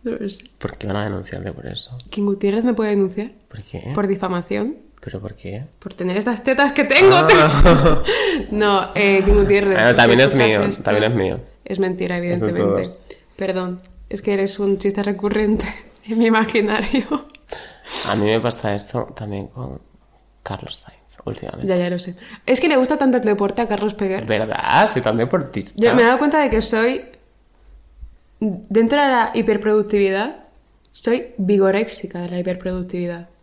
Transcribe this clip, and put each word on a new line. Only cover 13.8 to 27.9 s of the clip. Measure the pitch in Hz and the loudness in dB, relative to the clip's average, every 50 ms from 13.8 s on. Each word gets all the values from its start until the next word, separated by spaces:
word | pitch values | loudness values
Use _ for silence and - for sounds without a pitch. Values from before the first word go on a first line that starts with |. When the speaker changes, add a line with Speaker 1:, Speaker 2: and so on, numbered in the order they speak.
| - - - - - - | -14 -20 -20 -20 -16 -14
Speaker 1:
es | - 202 - | -14 -8 -4
que | - 202 | -2 -2
eres | 196 196 196 196 - | 0 -2 -2 -4 -4
un | 202 196 196 196 | -2 -2 -2 0
chiste | - 202 196 208 202 | -2 -2 -2 -2 -4
recurrente | 208 196 185 202 208 202 208 214 208 220 214 - - - - - - | -4 -4 -4 -4 -2 -2 0 0 0 0 -2 -2 -6 -10 -12 -18 -20
<laughs> | - _ _ | -20 _ _
en | 208 226 226 | -6 0 2
mi | 233 | 2
imaginario. | 226 226 220 220 220 - 233 202 208 208 214 202 - - 269 - - 302 277 - - _ - _ _ - - - - - - _ - - - - - | 4 4 2 0 0 0 0 0 0 0 -2 -2 0 -2 -2 -2 -2 -6 -8 -8 -12 _ -20 _ _ -16 -16 -16 -20 -20 -20 _ -8 -6 -6 -4 -2
Speaker 2:
A | 101 | -2
mí | 110 104 | 0 0
me | 104 110 113 | 0 0 0
pasa | 110 120 113 - - 107 101 | 0 -2 -4 -4 -4 -4 -4
eso | 101 - - - 123 110 - - | -4 -6 -6 -6 -8 -8 -8 -10
también | - 110 104 101 98 95 - | -14 -12 -10 -8 -10 -10 -12
con | - 127 127 131 131 - - _ _ _ _ _ _ _ _ _ _ _ _ | -14 -14 -14 -12 -14 -14 -18 _ _ _ _ _ _ _ _ _ _ _ _
Carlos | - 98 - - - - | -12 -12 -12 -12 -14 -16
Sainz, | - - - - _ _ _ _ _ - | -16 -16 -20 -20 _ _ _ _ _ -10
últimamente. | - - - - - - - - | -10 -10 -10 -10 -14 -12 -8 -4
Speaker 1:
Ya, | 190 185 | -2 0
ya | 180 180 175 | 0 0 -2
lo | 180 175 | -4 -6
sé. | 185 185 175 - - - - - _ | -6 -8 -10 -16 -18 -20 -20 -14 _
Es | - 262 254 | 0 0 2
que | - 330 | 2 2
le | 311 | 2
gusta | 262 254 254 302 | 2 2 2 0
tanto | 294 277 262 254 247 | 0 2 2 2 2
el | - | 2
deporte | 214 208 202 202 202 196 - 233 | 0 0 0 0 -2 -2 -4 -4
a | 214 | -4
Carlos | 214 196 208 214 208 | -4 -4 -4 -6 -4
Peguer. | - 208 190 190 190 - | -4 -4 -4 -4 -6 -4
Speaker 2:
¿Verdad? | 117 110 104 110 110 - - - - - 143 202 214 | -2 -2 -2 -2 -2 -4 -4 -2 2 4 4 4 4
Soy | - 131 - | 2 0 0
tan | 123 110 117 | 0 0 0
deportista. | 117 123 - 180 143 - - 110 92 - - - 220 | 0 0 0 -2 -4 -4 -8 -8 -8 -8 -4 0 2
Speaker 1:
Yo | 240 240 | 4 4
me | 247 233 | 6 6
he | |
dado | 233 254 254 | 4 4 2
cuenta | 294 294 294 311 | 2 2 2 2
de | 294 254 | 2 2
que | 220 220 220 | 0 0 0
soy, | - - 220 226 240 262 - - - - _ _ _ _ _ _ _ _ _ _ - - - - - | 0 0 0 0 0 0 -4 -8 -14 -20 _ _ _ _ _ _ _ _ _ _ -20 -20 -20 -20 -20